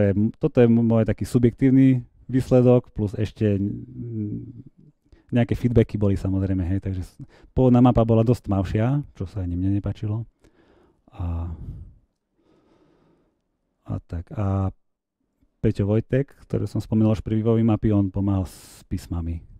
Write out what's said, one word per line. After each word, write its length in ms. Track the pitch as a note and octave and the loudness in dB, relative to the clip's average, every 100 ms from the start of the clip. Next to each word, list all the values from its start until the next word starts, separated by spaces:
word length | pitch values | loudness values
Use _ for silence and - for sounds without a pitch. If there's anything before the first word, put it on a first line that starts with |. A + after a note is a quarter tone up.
je, 80 | G2+ G2 A2 - | 4 2 0 -2
toto 160 | D#3 - | -2 4
je 80 | A#2+ | 4
m-, 160 | A#2 | 4
môj 240 | A#2 A2+ G#2+ | 4 2 0
taký 240 | - G2+ | -2 -2
subjektívny 720 | B2 A#2+ - C3+ C3+ C3 B2+ A#2+ _ - | 2 2 2 4 6 6 4 -4 _ -6
výsledok, 640 | B2+ - B2+ B2 B2 - | -4 2 4 6 4 2
plus 240 | - G#2 | -6 -6
ešte, 480 | - G#2+ - G#2+ G2 | -4 -6 -2 0 0
mm, 800 | G2+ A#2+ A#2+ B2+ A#2+ A2 G#2 A#2 A#2+ A#2 - _ _ _ _ _ _ | -2 -6 -12 -14 -10 -8 -8 -8 -12 -18 -20 _ _ _ _ _ _
nejaké 240 | B2 A#2 | 0 0
feedbacky 480 | - A#2+ A#2 A2 G#2 | -2 0 2 2 0
boli 160 | G2+ F#2+ | -2 -2
samozrejme, 480 | F#2+ F#2+ F#2+ F#2 F2 | -2 -2 -2 -2 -2
hej, 160 | F#2+ | -4
takže 240 | G2+ F#2 F2 | -6 -8 -10
s-, 160 | - C#3 _ - | -16 -20 _ -8
pôvodná 240 | - C3 A#2+ | 0 4 6
mapa 240 | B2 A#2+ | 4 4
bola 240 | A2+ A2+ A2+ | 4 4 2
dosť 240 | A#2 - | 0 -2
tmavšia, 560 | G2 F2+ G#2+ A#2+ C#3+ C#3+ | -2 -2 -2 -2 -2 -6
čo 160 | - F#2 | -12 -12
sa 160 | G2+ F2+ | -8 -6
ani 80 | |
mne 240 | F2 F#2+ G2+ | -4 -2 -2
nepáčilo. 480 | G2+ - G#2+ A2 A2+ _ _ _ _ _ _ _ _ | -4 -6 -6 -6 -8 _ _ _ _ _ _ _ _
A, 400 | - F2 E2+ E2+ D#2 - - - - _ _ _ _ _ _ _ _ _ _ _ _ _ _ _ _ _ _ - | -10 -8 -6 -8 -12 -14 -16 -18 -20 _ _ _ _ _ _ _ _ _ _ _ _ _ _ _ _ _ _ -12
a 80 | G2+ - | -12 -10
tak, 240 | E2+ - | -12 -12
a 400 | - G2 G2 F#2+ - _ _ _ _ _ _ _ _ | -8 -4 -2 -4 -8 _ _ _ _ _ _ _ _
Peťo 240 | A2+ - G2+ | -2 0 0
Vojtek, 480 | A2 - B2+ C#3 _ | -2 -2 -4 -4 _
ktorý 240 | - G#2 G#2 | -8 -6 -6
som 160 | A2 | -8
spomínal 320 | - A2 A2 A2 | -2 0 2 0
už 80 | |
pri 160 | - A2 | -2 -2
vývoji 240 | A2+ A2+ | 0 2
mapy, 300 | A2+ G#2+ A2 G2+ | 2 0 2 2
on 160 | G2 | 0
pomáhal 320 | G2+ G2 G2 | -2 -2 -2
s 400 | F2 - - - - | -4 -10 -20 -20 -12
písmami, 560 | F#2 - E2+ E2 E2 - - | -10 -8 -8 -6 -8 -12 -20